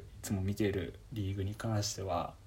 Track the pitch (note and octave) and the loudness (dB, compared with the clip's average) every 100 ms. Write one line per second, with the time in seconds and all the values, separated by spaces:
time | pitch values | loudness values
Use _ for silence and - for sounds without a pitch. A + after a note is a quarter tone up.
0 | - - - G2+ F#2+ G2+ G#2 G2 - - | -4 -8 -2 2 2 4 4 4 0 -6
1 | - A2+ F#2+ G2 F#2+ G#2 A#2 G#2 G2+ - | -8 -2 0 0 0 -2 0 2 2 0
2 | F#2+ E2+ D2+ - | 0 0 0 -6